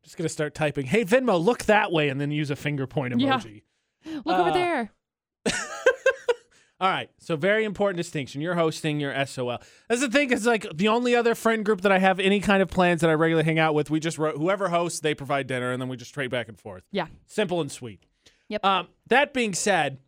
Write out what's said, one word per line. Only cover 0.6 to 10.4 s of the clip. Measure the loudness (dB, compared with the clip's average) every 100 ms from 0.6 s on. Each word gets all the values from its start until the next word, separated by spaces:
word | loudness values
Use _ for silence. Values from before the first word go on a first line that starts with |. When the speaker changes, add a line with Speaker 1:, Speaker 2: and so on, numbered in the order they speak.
| -2 -2 0
Speaker 1:
"Hey, | 0
Venmo, | 4 2 4 2
look | 2 0
that | 4 2 4
way," | 0 0
and | -2
then | -2
use | -2 -2
a | -4
finger | -4 -4 -4
point | -4 -2 0
Speaker 2:
Yeah. | 2 0
Speaker 1:
emoji. | -4 -20 _ _ _ _ -12
Speaker 2:
Look | -8 -2 2
over | 2
Speaker 1:
Uh, |
Speaker 2:
there. | 2 0 -2 -4 _ _ _ _ _
Speaker 1:
<laughs> | -6 -6 -8 0 0 2 -2 -2 -4 -4 _ _ _ _
All | 0
right, | 0 -6 _
so | -6 -2
very | 2 2
important | 0 0 -2 -2
distinction. | -6 -6 -8 -6
You're | -4
hosting, | 0 0 0 -4 -2
you're | -4
S | -4 -4 -4
O | -6
L. | -6 -12 _ _
That's | -2
the | 2
thing, | 2 2
'cause, | 2